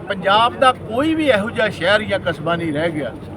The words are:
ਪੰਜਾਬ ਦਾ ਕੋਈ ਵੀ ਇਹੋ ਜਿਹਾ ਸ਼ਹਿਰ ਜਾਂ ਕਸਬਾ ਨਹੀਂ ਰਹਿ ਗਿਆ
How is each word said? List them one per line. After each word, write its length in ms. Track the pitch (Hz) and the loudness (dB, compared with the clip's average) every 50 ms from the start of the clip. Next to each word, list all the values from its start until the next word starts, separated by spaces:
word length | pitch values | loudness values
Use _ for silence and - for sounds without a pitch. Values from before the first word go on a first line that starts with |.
| - - | -6 -6
ਪੰਜਾਬ 460 | 202 190 175 190 202 220 233 240 - - | -6 -2 2 4 4 6 4 4 2 4
ਦਾ 120 | 262 254 | 4 4
ਕੋਈ 440 | 254 - 170 185 214 247 294 320 320 | 4 2 -2 -6 -2 -2 0 0 0
ਵੀ 120 | 320 302 277 | 0 2 2
ਇਹੋ 200 | 226 196 202 233 | 2 2 2 -2
ਜਿਹਾ 200 | 202 226 220 208 | -2 -2 -2 -2
ਸ਼ਹਿਰ 340 | 147 143 160 185 208 214 214 | -2 -2 0 2 2 2 2
ਜਾਂ 160 | 196 196 185 | 0 -4 -2
ਕਸਬਾ 360 | 160 180 156 147 147 165 170 | -2 -2 -4 -4 -2 -2 -2
ਨਹੀਂ 180 | 170 170 165 143 | -2 -2 -2 -2
ਰਹਿ 180 | 151 165 175 | -2 -2 -2
ਗਿਆ 200 | 156 151 135 110 - - - - - | -2 -4 -6 -6 -8 -10 -14 -14 -14